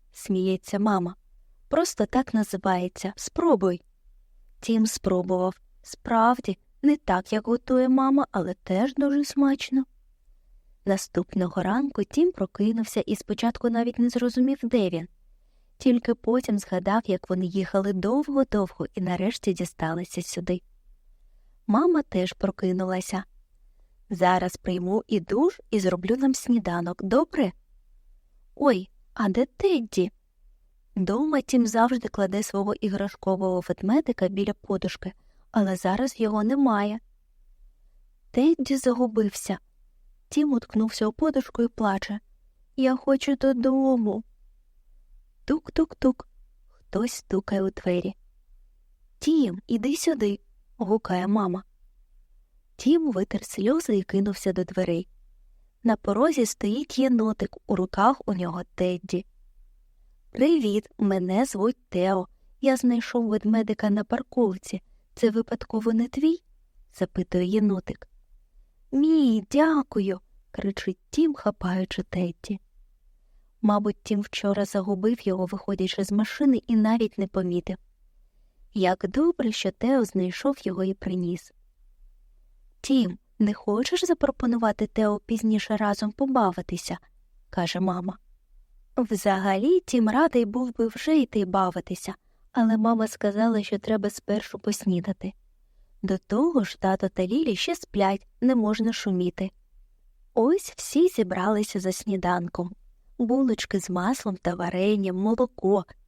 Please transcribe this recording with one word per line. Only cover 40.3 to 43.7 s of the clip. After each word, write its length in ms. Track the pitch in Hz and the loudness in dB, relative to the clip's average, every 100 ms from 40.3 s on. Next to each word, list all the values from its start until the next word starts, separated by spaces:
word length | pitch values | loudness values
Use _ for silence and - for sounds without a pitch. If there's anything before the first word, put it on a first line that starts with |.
| 294 302 | 0 0
уткнувся 540 | 240 - 214 220 - 214 | 0 -2 -2 -2 -2 -4
у 60 | |
подушку 500 | - 311 277 - - | 0 -2 0 -4 -2
і 60 | 233 | -2
плаче. 520 | - 214 190 - 208 - _ _ _ _ - | 0 -2 -2 -4 -10 -12 _ _ _ _ 0
«Я 200 | 262 254 | 0 2
хочу 400 | - 269 - 269 | 2 0 2 0
додому». 880 | 269 254 262 | 2 2 2